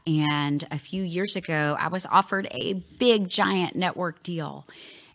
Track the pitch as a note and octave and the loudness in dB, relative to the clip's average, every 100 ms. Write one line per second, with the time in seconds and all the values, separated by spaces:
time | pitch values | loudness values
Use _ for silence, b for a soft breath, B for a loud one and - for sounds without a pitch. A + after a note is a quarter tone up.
0 | - D#3 D3+ D3 C#3+ C#3+ - D3 - F#3+ | 0 2 2 2 0 -2 -4 -10 -8 -6
1 | F#3 E3+ G3 F#3+ F3 D#3 D3+ D3 D#3+ F3+ | -4 -4 -2 -2 -2 0 0 0 -2 -4
2 | - F#3+ G3 G3 G3 - - F#3+ - - | 4 4 4 0 -4 -4 -4 -4 -6 2
3 | B3 A3 F#3 - F#3+ F#3+ F3 - F3+ - | 4 4 2 2 2 2 0 0 -2 0
4 | F3 D#3 - E3+ C#3+ C#3 - B B B | -6 -6 -8 -6 -6 -10 -18 B B B
5 | B | B